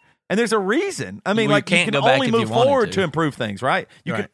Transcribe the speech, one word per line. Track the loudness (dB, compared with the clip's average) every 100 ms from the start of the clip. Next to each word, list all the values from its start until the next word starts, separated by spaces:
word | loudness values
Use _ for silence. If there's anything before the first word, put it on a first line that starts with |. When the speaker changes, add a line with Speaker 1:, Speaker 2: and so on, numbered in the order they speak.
| _ _ -4
Speaker 1:
And | -2
there's | 0
a | 0
reason. | 0 0 -2 -4 -10 -8 -2
I |
mean, | 0
Speaker 2:
Well, |
you | 2
Speaker 1:
like, | 0 2
you | 0
Speaker 2:
can't | 0
Speaker 1:
can | 2
Speaker 2:
go | 2
back | 2
Speaker 1:
only | 2
Speaker 2:
if |
you | 0
Speaker 1:
move | 0
Speaker 2:
wanted | 2 4
Speaker 1:
forward | 4 0
Speaker 2:
to. | 0
Speaker 1:
to |
improve | -2 0 -2 -2
things, | -6 -4
right? | -2 -2 -4 -12 -6
You |
can | -6
Speaker 2:
Right. | -4